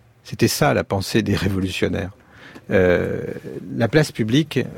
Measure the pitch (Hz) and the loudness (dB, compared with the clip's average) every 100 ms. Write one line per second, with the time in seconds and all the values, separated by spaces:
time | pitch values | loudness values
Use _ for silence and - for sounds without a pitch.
0 | _ _ - - 117 - 147 117 - 98 | _ _ -12 0 0 4 2 2 0 -2
1 | 92 117 104 98 101 98 92 92 95 92 | 0 0 2 0 0 -2 -4 -2 -2 -2
2 | 92 - _ - - - - 101 92 87 | -6 -12 _ -20 -20 -18 -2 2 4 4
3 | 92 - - - - - - 127 117 151 | 0 -4 -8 -10 -12 -12 -8 -2 2 2
4 | 151 - 110 127 160 - 113 | 2 0 0 2 2 -2 -4